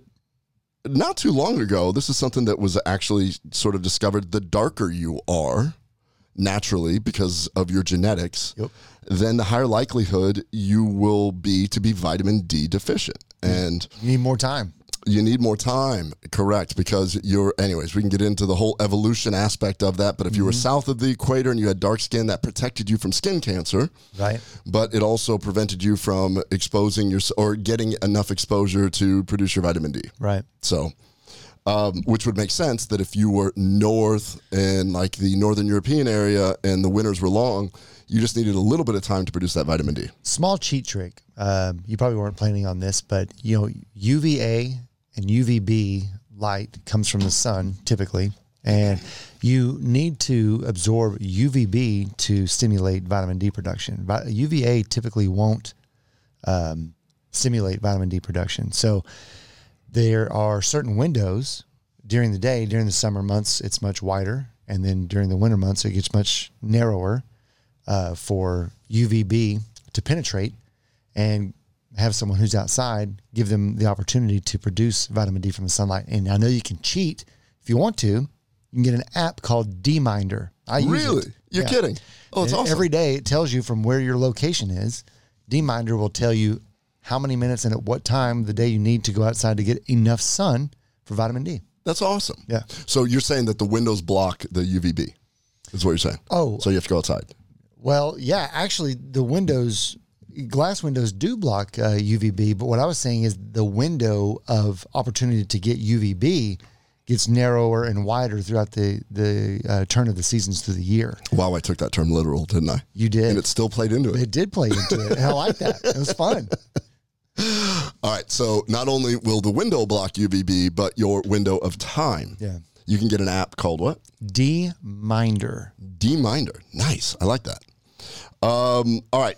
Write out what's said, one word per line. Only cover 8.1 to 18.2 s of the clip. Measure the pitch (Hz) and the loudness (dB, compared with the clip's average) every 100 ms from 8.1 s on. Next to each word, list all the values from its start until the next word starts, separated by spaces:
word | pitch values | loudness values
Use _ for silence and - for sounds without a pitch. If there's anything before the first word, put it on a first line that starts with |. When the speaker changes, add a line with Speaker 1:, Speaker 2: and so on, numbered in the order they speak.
| 92 87 - - - | 0 -4 -6 -8 -8
Speaker 2:
Yep. | 107 - - - - | -10 -10 -20 -14 -4
Speaker 1:
then | 92 110 117 | 0 2 2
the | |
higher | 98 120 127 | 2 2 2
likelihood | 110 135 120 90 92 95 95 - | 2 0 0 2 2 2 0 -4
you | 110 98 107 | -4 2 4
will | 110 101 104 104 101 | 2 2 2 4 0
be | 90 101 95 101 | -2 0 2 2
to | 113 | 0
be | 110 | 0
vitamin | 95 82 90 95 107 | 0 0 0 2 0
D | 82 78 78 | 0 -2 0
deficient. | 95 - - - - _ _ | 0 0 -2 -4 -10 _ _
Speaker 2:
Mm. | 90 90 87 | 0 0 0
Speaker 1:
And | 85 - 107 | -4 -6 -6
Speaker 2:
You | 120 | 0
need | 131 | 2
more | 127 120 | 2 0
time. | 131 139 90 - _ - | -2 -4 -6 -12 _ -6
Speaker 1:
you | 104 104 | 2 4
need | 110 123 | 4 4
more | 113 107 | 2 0
time, | 123 131 135 104 78 - - | 0 0 0 -2 -6 -12 -6
correct, | - 98 104 82 92 | 0 2 2 0 -4
because | 90 98 95 101 | 0 0 0 -2
you're, | 101 101 98 - | 0 2 2 2
anyways, | 98 82 78 | 0 -2 -2
we | 101 | -2
can | 101 | 0
get | 98 | 2